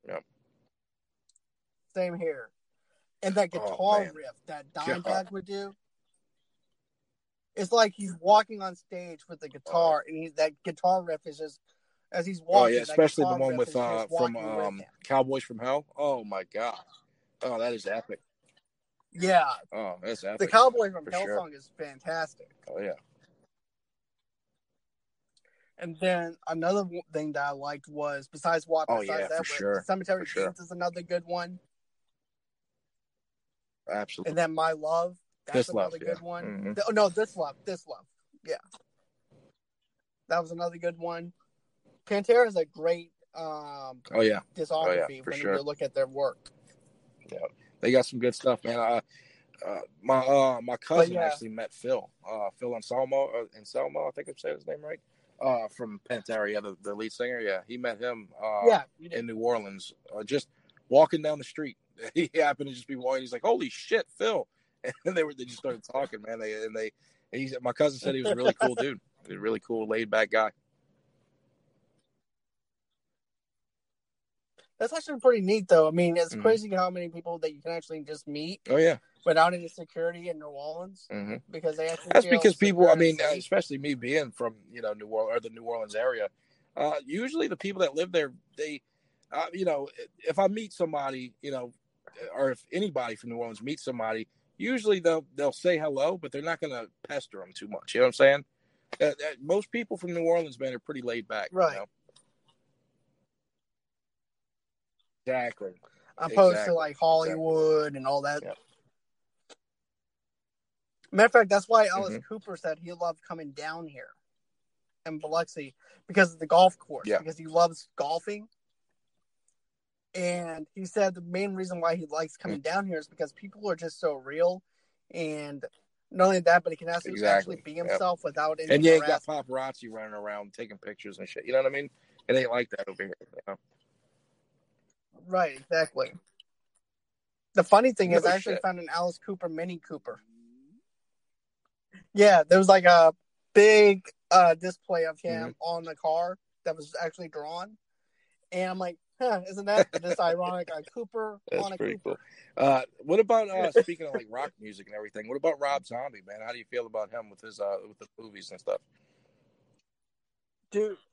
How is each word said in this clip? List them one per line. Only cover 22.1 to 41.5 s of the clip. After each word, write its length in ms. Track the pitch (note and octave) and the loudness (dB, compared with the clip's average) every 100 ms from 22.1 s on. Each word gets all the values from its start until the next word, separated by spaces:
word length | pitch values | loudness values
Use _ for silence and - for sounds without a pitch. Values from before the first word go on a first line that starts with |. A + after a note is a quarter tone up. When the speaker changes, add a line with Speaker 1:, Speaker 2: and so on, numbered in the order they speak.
| E3 D#3 - - _ - | -8 -8 -12 -20 _ -14
Speaker 1:
Oh, 120 | D#2+ | -8
yeah. 120 | G2+ D2 _ _ _ _ _ _ _ _ _ _ _ _ _ _ _ _ _ _ _ _ _ _ _ _ _ _ _ _ | -8 -8 _ _ _ _ _ _ _ _ _ _ _ _ _ _ _ _ _ _ _ _ _ _ _ _ _ _ _ _
Speaker 2:
And 180 | E3+ D#3+ | -14 -4
then 360 | F#3 F3+ E3+ E3+ - | -2 -2 -4 -10 -8
another 320 | E3 E3+ G3+ | -4 0 0
w-, 220 | F#3+ E3+ - | -2 -8 -8
thing 200 | D#3 D3+ | -6 -6
that 120 | C#3+ | -4
I 60 | C#3+ | -6
liked 360 | C#3+ C#3+ D3 C#3 | -6 -10 -12 -14
was, 400 | D3 D3 C#3+ C3+ | -8 -6 -6 -12
besides 380 | D3+ E3+ E3 D#3+ | -6 -2 -2 0
what, 220 | D#3+ D#3 | -2 0
Speaker 1:
Oh, 120 | A#2 | -2
Speaker 2:
besides 220 | G2+ F#2 | -2 -4
Speaker 1:
yeah, 60 | F#2+ | -4
Speaker 2:
that, 100 | E3 | -4
Speaker 1:
for 60 | |
Speaker 2:
was 140 | - - | -6 -4
Speaker 1:
sure. 260 | G2 G2+ - | -2 -2 -2
Speaker 2:
Cemetery 340 | F#3+ F#3 F#3 | -6 -2 -4
Speaker 1:
For 60 | - | -4
sure. 180 | - C3 | -4 -4
Speaker 2:
Gates 100 | F3 | -6
is 100 | E3+ | -16
another 320 | F3+ F3 F3 | -6 -6 -6
good 220 | F3 F3 | -6 -6
one. 340 | E3+ F3 F3 F3+ _ _ _ _ _ _ _ _ _ _ _ _ _ _ _ _ _ _ _ _ _ _ - | -4 -8 -6 -12 _ _ _ _ _ _ _ _ _ _ _ _ _ _ _ _ _ _ _ _ _ _ -8
Speaker 1:
Absolutely. 400 | G#2 G#2 - E3+ | -6 -6 -8 -6
Speaker 2:
And 80 | D#3+ | -2
then 160 | E3 | -2
My 180 | D#3+ D#3+ | 0 -2
Love, 440 | D#3+ D3+ E3 F3 F3+ _ _ - | -2 -2 -2 -2 -8 _ _ -4
that's 100 | C3 A#2+ | -2 -2
Speaker 1:
This 40 | |
Love, 200 | G#2+ F2+ | -2 -4
Speaker 2:
another 60 | E2 | -4
good 220 | - - | -6 -6
Speaker 1:
yeah. 40 | E3+ | -8
Speaker 2:
one. 180 | F3 - | -10 -10
Speaker 1:
Mm-hmm. 260 | G3 G3+ | -8 -8
Speaker 2:
Th-, 100 | G#3+ G#3 | -4 -2
oh, 40 | |
no, 160 | G#3+ G3+ | 2 2
This 280 | F3 C4+ - | 2 -4 -4
Love, 200 | D3 C3+ | -8 -8
This 220 | - F3+ - | -12 -12 -12
Love, 180 | C3+ _ _ _ _ - | -18 _ _ _ _ -12
yeah. 100 | C#3+ _ - _ _ _ _ _ _ _ _ _ _ _ _ _ _ _ | -12 _ -20 _ _ _ _ _ _ _ _ _ _ _ _ _ _ _
That 120 | E3 | -4
was 120 | E3 | -4
another 240 | E3+ F3 E3+ | -6 -8 -6
good 220 | E3+ E3+ | -8 -8
one. 340 | E3+ E3+ F3 _ _ | -10 -10 -12 _ _